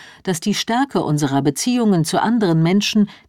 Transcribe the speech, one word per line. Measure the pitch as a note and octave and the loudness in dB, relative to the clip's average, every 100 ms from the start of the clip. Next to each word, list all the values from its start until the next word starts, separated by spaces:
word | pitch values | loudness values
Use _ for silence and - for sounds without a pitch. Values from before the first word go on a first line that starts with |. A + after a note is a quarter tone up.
| - - | -10 -12
dass | - E3+ | -6 -4
die | G#3 | -2
Stärke | G3 - A#3 C4+ F#3+ | -4 -2 -2 0 -2
unserer | - D3+ C#3+ C#3 | -2 -2 0 0
Beziehungen | C#3+ - - B3 A3 F3+ D#3 | 0 -2 -2 0 2 2 0
zu | F3 | 0
anderen | F3 A#3+ G3 E3 | 0 0 2 2
Menschen | E3 G3 G3+ G#3+ G3+ - | 2 2 0 0 0 -2